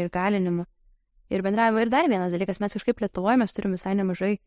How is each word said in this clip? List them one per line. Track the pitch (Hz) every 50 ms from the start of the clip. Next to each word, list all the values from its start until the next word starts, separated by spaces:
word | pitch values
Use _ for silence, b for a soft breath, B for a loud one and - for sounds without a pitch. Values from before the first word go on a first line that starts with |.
ir | 175 175
galinimo | - 180 180 202 208 196 185 180 175 175 175 - _ _ _ _ _ _ _ _ _ _ _ _
ir | 202 190 190
bendravimo. | 196 202 214 233 226 220 220
Ir | 226 226 233
dar | 285 339 320
vienas | 233 185 180 180 175
dalykas, | 175 190 185 185 -
mes | 208 202 -
kažkaip | 208 - - 233 -
Lietuvoj, | 214 196 - 185 180 202 240 254
mes | 233 190 -
turim | - 202 196 185
visai | 180 - 190 196
nemažai | 202 196 185 180 - 185 196 208 190 -